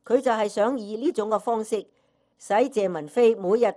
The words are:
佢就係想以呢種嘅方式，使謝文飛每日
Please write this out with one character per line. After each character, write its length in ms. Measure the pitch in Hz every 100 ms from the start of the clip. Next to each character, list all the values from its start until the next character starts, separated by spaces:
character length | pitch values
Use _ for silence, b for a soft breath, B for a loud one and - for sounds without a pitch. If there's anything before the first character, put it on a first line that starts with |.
佢 160 | - 247
就 100 | 254
係 160 | 220 208
想 280 | 214 220 269
以 200 | 202 220
呢 160 | 294
種 160 | 220 208
嘅 80 | 208
方 260 | 233 226
式， 220 | 220 208 185 _ _ _ _ _
使 140 | -
謝 400 | 202 277 214 190
文 160 | 165 151
飛 260 | 247 233 208
每 240 | 185 226
日 120 | 220